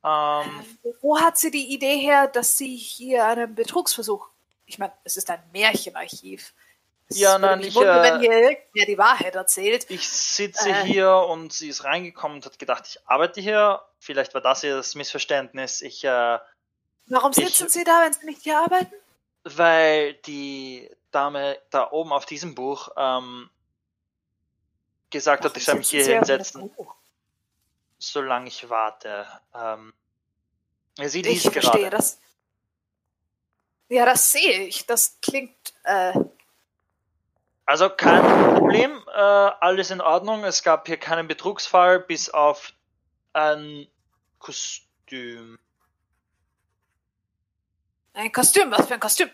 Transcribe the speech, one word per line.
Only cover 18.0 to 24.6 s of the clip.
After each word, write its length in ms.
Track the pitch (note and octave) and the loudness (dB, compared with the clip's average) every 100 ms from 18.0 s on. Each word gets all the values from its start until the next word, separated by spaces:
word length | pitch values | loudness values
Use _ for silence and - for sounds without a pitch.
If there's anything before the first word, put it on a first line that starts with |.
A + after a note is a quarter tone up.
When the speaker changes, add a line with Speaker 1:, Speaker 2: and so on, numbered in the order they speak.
Speaker 2:
wenn 100 | E4 | 4
Sie 120 | D4+ D#4 | 0 -10
nicht 160 | C#4+ | -12
hier 160 | D4+ D4+ | -2 0
arbeiten? 340 | E4+ F#4 F4+ G#4 _ _ _ _ | 2 0 -2 -10 _ _ _ _
Speaker 1:
Weil 720 | D#3+ D3 E3+ E3 D#3+ D3+ D3 D3+ - | -16 2 4 6 4 2 0 -6 -14
die 640 | C#3+ C#3 C3+ C3 B2+ A#2+ _ _ | -12 -10 -10 -12 -16 -20 _ _
Dame 460 | D3 C#3+ C#3+ C#3 C#3 _ | -4 -4 -4 -6 -8 _
da 220 | C#3 B2 | -2 -2
oben 200 | D3+ D#3+ | -4 -2
auf 120 | C#3+ - | -4 -4
diesem 300 | D3 E3+ C3 | -12 -12 -10
Buch, 340 | C3 C#3 - - | -8 -8 -12 -6
ähm, 520 | C3+ B2+ B2+ B2 A#2+ _ _ _ _ _ _ _ _ _ _ _ | -4 -4 -6 -18 -20 _ _ _ _ _ _ _ _ _ _ _